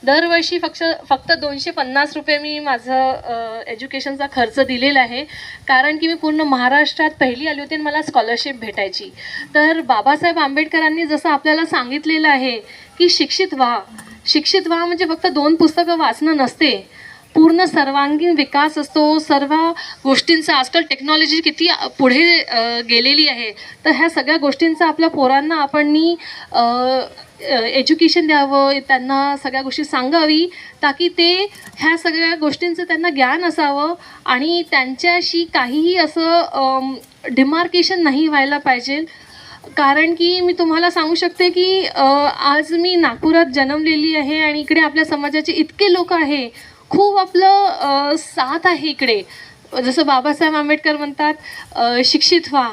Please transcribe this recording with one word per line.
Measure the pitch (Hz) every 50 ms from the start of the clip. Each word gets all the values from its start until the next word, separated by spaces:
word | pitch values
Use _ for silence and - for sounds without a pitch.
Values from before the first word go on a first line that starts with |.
| -
दरवर्षी | 247 277 302 339 339 339 339 330 - 349 349
फक्त, | 339 320 339 - 339 330 320 - - -
फक्त | 277 262 - -
दोनशे | 339 330 302 294 277 277 262 349
पन्नास | 330 330 277 254 254 277 294 294 294
रुपये | 311 294 311 302 294
मी | 294 302 302 294
माझं, | 302 294 262 240 226 247 262 262 262 262 262
अ, | - - 240 240 226 233 226 220 226 - -
एज्युकेशनचा | 233 220 254 269 - 269 262 285 277 269 285 269 -
खर्च | 262 240 220 226 277
दिलेला | 269 269 262 240 247 277 294 269
आहे, | 254 226 240 254 294 302 - - - - - - - -
कारण | 269 254 262 294 311 311
की | 320 330
मी | 339
पूर्ण | 320 320 311 302 311
महाराष्ट्रात | 311 294 269 247 247 254 269 285 302 285 - - 320 311 311 -
पहिली | 285 254 240 247 294 320
आली | 294 285
होती | 285 285 311
आणि | 311 302
मला | 302 294 302
स्कॉलरशिप | 302 311 302 262 220 220 240 233 - 294 269
भेटायची. | 240 226 220 196 - 202 196 190 - 208 190 - - - - - - - - -
तर | 302 302 311 330 320
बाबासाहेब | 302 240 254 214 - 269 294 302 349 349 339 330
आंबेडकरांनी | 302 277 277 294 311 311 - 320 320 311 311 320 339
जसं | 294 302 294 - 339
आपल्याला | 302 277 - 311 302 320 330
सांगितलेलं | 320 - 311 247 240 262 294 302 311 320 311 311 302
आहे | 285 262 254 262 240 226 208 - - - - - - -
की | 349 349
शिक्षित | 349 - 311 269 - - 381 370 311
व्हा, | 262 262 240 240 214 190 - - - - - - - -
शिक्षित | - - 302 302 - - 381 359 330
व्हा | 339 339 339
म्हणजे | 349 349 330 370
फक्त | 320 330 330 - 370
दोन | 269 294 285 302 320
पुस्तकं | 320 330 311 - - 349 339 339 330
वाचणं | 311 - - - 302 311 320 294
नसते, | 262 247 - - 320 277 233 196 190 - - - - - - - - _ _
पूर्ण | 311 320 330 330 339 370
सर्वांगीण | 330 - 320 285 269 269 277 285 285 294 302 330 349 339 285
विकास | 277 277 - 277 294 311 302 311
असतो. | 285 - - 311 302 302 311 311
सर्व | 311 - 302 277 285 277 302 320 330 330 339 - - - - - -
गोष्टींचा | 269 269 254 - - 339 320 311 - 311
आजकाल | 277 254 262 - 330 330
टेक्नॉलॉजी | 302 277 262 269 285 311 311 320 294 294 320
किती | 320 311 302 - 330 349 339 - - - - -
पुढे, | 277 254 247 277 330 349 339 330
अ, | 269 - - 233 226 233 233 233
गेलेली | 240 226 233 233 247 262 285 294 302 294
आहे, | 254 233 233 214
तर | 202 - - - - - _ 311
ह्या | 302 247 320 339
सगळ्या | 330 320 262 262 311 330
गोष्टींचा | 285 285 269 - 330 330 320 311 349 320
आपल्या | 302 311 330 330
पोरांना | 330 302 269 254 269 277 285 311 330 311
आपण | 285 285 - 302 294 294
नी, | 294 311 320 330 339 330 - - - - - -
अ, | - - 240 233 240 247 254 254 262 262 - - - - - - _ -
अ, | - 285
एज्युकेशन | 285 240 226 - - 269 262 - 311 320 349 311 302 349 330 302
द्यावं, | 311 285 277 269 277 277 277 277 277 277
त्यांना | 269 - 269 254 254 254 269 269 277 277 285 277 -
सगळ्या | 269 247 269
गोष्टी | 269 269 254 - 302
सांगावी, | 294 - 269 254 262 302 339 320 302 311 311 339 359 - - - - - _
ताकी | - 285 277 - 349 349
ते | 349 - 330 339 359 370 403 403 - - - - - -
ह्या | 262 311 330 330
सगळ्या | - 349 320 330 330 330 339
गोष्टींचं | 330 302 294 277 - 349 349 339 330 359
त्यांना | 349 339 311 330 359
ज्ञान | 302 269 262 247 277 339 359
असावं | 339 311 - 311 285 277 285 285 311 349 349 - - - - -
आणि | - 254 247 277 320 339 349 339 -
त्यांच्याशी | - 277 254 254 262 247 - 349 349 359 349 - - 339 339 330 -
काहीही | 311 254 240 254 302 320 339 359 370
असं, | 320 311 - 330 330 330 330 349
अम, | 330 - - - 269 262 262 262 262 262 269 240 - - - _ - -
डिमार्केशन | 254 247 269 277 302 330 349 339 359 349 330 - 381 359 339
नाही | 294 262 277 320 320
व्हायला | 302 285 269 277 294 285
पाहिजे. | 285 285 254 240 240 254 277 294 320 320 - - - - - - - - - - - - - -
कारण | 294 269 277 302 311 320 339
की | 330 349 349 359 370
मी | 359 349 349
तुम्हाला | 359 349 330 320 330 339 349
सांगू | 349 349 320 311 339
शकते | 330 359 349 349 - 359 359
की, | 349 359 359 370 381 381 370
अ, | - - - 269 269 277 285 285 285 -
आज | - - 285 285 302 302 302 330
मी | 339 339 359 370
नागपुरात | 349 320 262 233 - - 320 330 330 339 277 254
जन्मलेली | 285 269 262 285 302 311 320 320 311 302 320 320
आहे | 302 285 262 311 311
आणि | 311 302 294 302
इकडे | 294 285 311 320
आपल्या | 311 302 285 311 320
समाजाचे | 311 320 285 285 277 269 311 302 320 320
इतके | 320 311 311 - - 403 403 349
लोक | 370 349 349 370
आहे, | 339 311 277 294 285 254 233 - - - - - - - _
खूप | - 359 403 403 392 403
आपलं, | 381 370 - 359 381 381 392 403 403
अ, | 381 - - - 277 277 277 285 285 302 320
साथ | - - - - 262 254 285 330 330 359
आहे | 349 294 277 320
इकडे. | 285 - 277 247 226 202 196 - - - - - - - - - - 254 247
जसं | 254 254 330 311
बाबासाहेब | 277 277 262 254 294 294 294 339 311 311
आंबेडकर | 302 294 294 302 302 - 320 302 294
म्हणतात, | 294 285 277 - 302 302 311 302 - - - - - - -
अ, | - 233 233 240 240 254
"शिक्षित | - - 302 - - 359 339 330 -
व्हा | 277 285 247 233